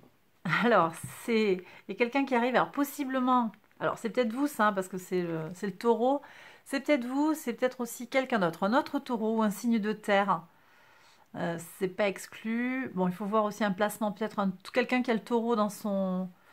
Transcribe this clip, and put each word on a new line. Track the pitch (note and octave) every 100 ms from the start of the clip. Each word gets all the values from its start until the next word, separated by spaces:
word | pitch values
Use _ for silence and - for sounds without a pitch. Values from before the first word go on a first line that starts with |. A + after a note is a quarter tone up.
| - _ _ _ F3 E3+
Alors, | A3+ G#3 E3 - - -
c'est, | - A3+ G#3+ F3+ - - -
il |
y |
a |
quelqu'un | F#3+ A#3+ C#4 C4+
qui |
arrive, | B3 A#3+
alors | A#3 E3
possiblement, | - C#4+ - C4 C4 B3+ B3+ A3+ - _ -
alors | E3 -
c'est | A3+
peut-être | A3 A#3+
vous | A#3+ C#4+
ça, | - G#3+
parce | G3 F#3+
que | F#3
c'est | F3+ F#3
le, | F3 E3 D#3+
c'est | F3+ G#3
le |
taureau, | F#3 A#3 A3 B3 C#4+ - - - - -
c'est | C4+
peut-être | C4+ D4 A#3+
vous, | C4+ D4+
c'est | D4+ -
peut-être | A3+ B3+ -
aussi | A#3 - A#3+
quelqu'un | C4+ C4 A3+
d'autre, | F3 D#3+
un | G3
autre | B3+ D#4 C#4+
taureau | - A#3+ A3 A3+
ou |
un | G#3+
signe | G3 A#3+ A3+
de | G#3
terre. | G#3+ A3 G3 G3+ E3 - _ _ _ - - - _ _
Euh, | - F3 E3+ E3+ -
c'est | F#3+
pas | F#3 G3+
exclu. | G3 - - A3 A#3 B3 C4 B3+
Bon, | F3+ F3+
il |
faut | F3+
voir | G3+ A3
aussi | G#3 G#3
un | G#3
placement, | F#3+ G#3 G#3 G#3+
peut-être | G3+ G#3+ -
un, | G3 F#3 -
quelqu'un | B3+ A#3+ B3+
qui | B3
a |
le | A3+
taureau | - A#3+ A3+ A#3
dans | G#3
son, | G#3 G#3+ G3 F#3+ F#3 F#3 - -